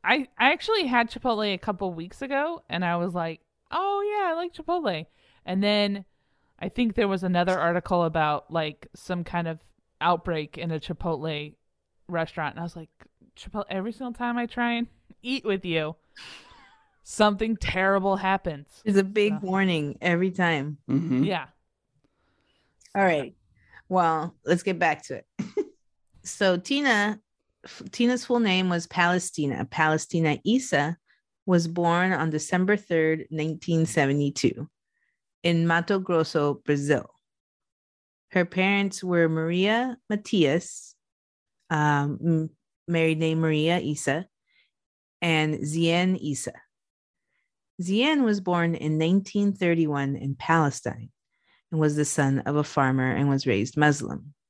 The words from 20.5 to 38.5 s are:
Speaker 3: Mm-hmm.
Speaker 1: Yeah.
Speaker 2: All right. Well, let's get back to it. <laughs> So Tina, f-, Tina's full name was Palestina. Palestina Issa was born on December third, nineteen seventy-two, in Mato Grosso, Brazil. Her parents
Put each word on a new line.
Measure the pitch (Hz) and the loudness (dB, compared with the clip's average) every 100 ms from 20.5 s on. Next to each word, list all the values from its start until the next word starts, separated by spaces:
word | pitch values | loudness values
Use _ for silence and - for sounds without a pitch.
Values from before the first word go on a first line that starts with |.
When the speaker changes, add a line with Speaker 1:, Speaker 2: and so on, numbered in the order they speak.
| 156 143 147 - | 0 -4 -8 -2
Speaker 3:
Mm-hmm. | 135 165 127 160 | -2 0 0 0
Speaker 1:
Yeah. | 175 131 _ _ _ _ _ _ _ _ _ _ _ _ _ _ 202 | -2 -8 _ _ _ _ _ _ _ _ _ _ _ _ _ _ 0
Speaker 2:
All | 190 | 2
right. | 156 135 _ _ _ _ - _ | 2 -2 _ _ _ _ -20 _
Well, | 185 165 160 170 - - | 0 2 0 -4 -8 0
let's | 170 | 0
get | 196 170 | 0 0
back | 170 151 | 0 0
to | - 123 | -8 -14
it. | _ - | _ -10
<laughs> | - - - _ _ _ _ _ | -6 -4 -6 _ _ _ _ _
So | - - 196 180 | -16 0 2 2
Tina, | 185 277 285 214 208 208 _ _ _ _ - | 0 -2 2 2 0 -4 _ _ _ _ -20
f-, | - 190 | -18 -16
Tina's | - 240 247 - | 0 2 2 0
full | 240 | 2
name | 220 185 185 | 4 2 2
was | 170 - | 0 -2
Palestina. | - 175 180 - - 143 123 - | 0 2 2 -2 -4 -2 -2 -4
Palestina | - 156 156 - 170 160 147 - | 0 2 2 0 0 2 0 0
Issa | 247 262 143 143 170 _ _ _ _ - | 0 2 0 0 -4 _ _ _ _ 2
was | 180 165 | 2 2
born | 175 175 170 185 | 0 2 2 2
on | 170 160 | 0 0
December | 151 - 180 185 208 | -2 0 0 2 0
third, | - 165 160 160 - | 0 2 2 0 -4
nineteen | 156 156 160 - 165 160 | -4 -4 -4 -2 0 2
seventy-two, | - 139 143 143 - 135 - - _ _ _ _ _ _ _ | 2 2 2 0 0 -2 -2 -12 _ _ _ _ _ _ _
in | 175 170 170 | 0 2 4
Mato | 165 170 196 | 2 2 -2
Grosso, | 185 170 156 160 147 139 | 2 0 2 2 0 0
Brazil. | - 143 143 143 - _ _ _ _ _ _ _ _ _ _ _ _ | 0 0 2 0 -2 _ _ _ _ _ _ _ _ _ _ _ _
Her | 185 | 0
parents | 180 | 0